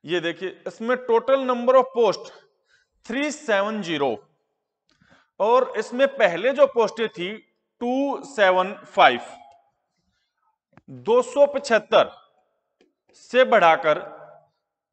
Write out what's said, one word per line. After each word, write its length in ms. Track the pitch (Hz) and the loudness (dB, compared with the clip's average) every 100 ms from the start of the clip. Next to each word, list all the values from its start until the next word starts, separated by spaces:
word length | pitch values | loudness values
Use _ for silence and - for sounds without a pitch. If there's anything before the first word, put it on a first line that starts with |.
| 147 | -6
ये 140 | 175 | -6
देखिए, 420 | 165 160 185 - - | -4 -8 -12 -12 -16
इसमें 280 | 180 226 247 247 | -12 -6 -6 0
total 260 | 226 226 269 | -2 2 -2
number 360 | 254 240 240 262 | 0 -4 2 2
of 80 | 254 233 | 2 0
post 220 | 220 170 - - _ _ _ _ _ _ - | 0 0 -10 -20 _ _ _ _ _ _ -10
थ्री 260 | 240 294 | -6 -6
सेवन 500 | - - 202 202 220 | -6 -4 -2 -2 -6
ज़ीरो 460 | 170 156 139 107 _ _ _ _ _ _ _ _ _ _ _ _ | -6 -4 -4 -4 _ _ _ _ _ _ _ _ _ _ _ _
और 340 | 202 247 247 202 | 2 2 0 -6
इसमें 300 | 214 247 269 | -8 -2 -2
पहले 460 | 269 208 170 226 | 2 0 2 -2
जो 140 | 269 277 | 2 2
पोस्टें 420 | 240 214 - 220 | 2 -2 -2 -8
थी 280 | - 180 220 _ _ _ _ | -6 -10 -10 _ _ _ _
टू 420 | 240 262 277 254 | -6 -4 -4 -6
सेवन 500 | - - 196 185 185 | -10 0 2 2 -2
फ़ाइव, 460 | 208 - - 156 123 - - - _ _ _ _ _ _ _ _ _ _ _ _ _ _ | -6 -10 4 4 4 -8 -20 -20 _ _ _ _ _ _ _ _ _ _ _ _ _ _
दो 320 | 131 123 247 | -12 0 0
सौ 240 | - 285 285 | 0 2 2
पचहत्तर 680 | 220 - 220 - 214 123 - _ _ _ _ _ _ _ _ _ | 0 0 -2 2 2 2 -4 _ _ _ _ _ _ _ _ _
से 300 | _ _ 240 | _ _ 0
बढ़ाकर 560 | 254 226 170 160 156 156 - - - - _ _ _ _ _ | 4 4 4 4 0 -2 -4 -18 -20 -20 _ _ _ _ _